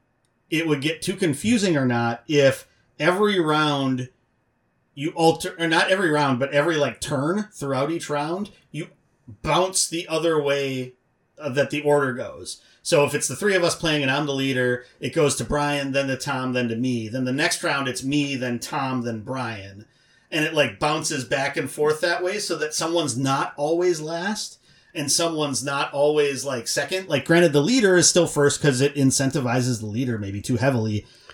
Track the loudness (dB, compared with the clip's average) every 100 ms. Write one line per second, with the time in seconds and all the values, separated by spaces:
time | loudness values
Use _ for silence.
0 | _ _ _ _ _ -2 2 0 0 -4
1 | -4 0 0 0 2 2 4 2 2 2
2 | 0 -4 0 4 4 4 -4 _ _ -2
3 | 0 2 2 2 2 2 2 2 0 -2
4 | -4 _ _ _ _ _ _ _ _ -8
5 | -6 2 2 2 -2 -4 0 2 2 2
6 | 2 2 2 0 0 0 2 2 0 -2
7 | -4 -2 0 -2 -4 -8 -4 -2 -2 -4
8 | -4 -4 -2 -4 -8 -12 _ -12 -12 _
9 | _ _ -20 -8 0 2 2 0 -2 -4
10 | -4 -2 0 2 2 0 -2 -4 -8 -12
11 | _ _ _ -12 -4 -2 0 0 2 2
12 | 2 -2 -8 -12 -14 -16 _ _ 0 2
13 | 4 0 -4 -2 0 2 2 0 -2 0
14 | 0 0 -2 -2 -2 0 0 0 -6 -10
15 | -4 2 2 2 -2 -2 0 -2 -2 -2
16 | -2 -2 -4 -4 -2 0 0 -2 -2 -2
17 | -4 -4 -2 0 0 0 -2 -2 -4 -6
18 | -2 0 0 -2 -4 -6 -6 -6 -4 -4
19 | -4 -6 -6 -8 -6 -8 -12 -18 -20 _
20 | _ _ _ -2 0 2 0 0 -2 -2
21 | -2 -6 -4 -2 -2 -4 -6 0 0 2
22 | 0 -2 -2 -4 -4 -4 -4 -4 -2 0
23 | -2 -2 0 0 -2 -4 -2 2 0 0
24 | -4 -6 -4 -6 -8 -14 _ _ _ -6
25 | -2 0 0 0 -2 -2 -4 -4 -2 2
26 | 2 4 2 0 -4 -6 -4 -4 -2 -4
27 | -2 -2 4 6 6 6 4 4 6 6
28 | 6 4 4 4 2 4 2 4 2 2
29 | 2 2 0 0 0 0 0 -2 -4 -4
30 | -2 -4 -6 -6 -2 0 2 2 0 -2
31 | -6 _ -20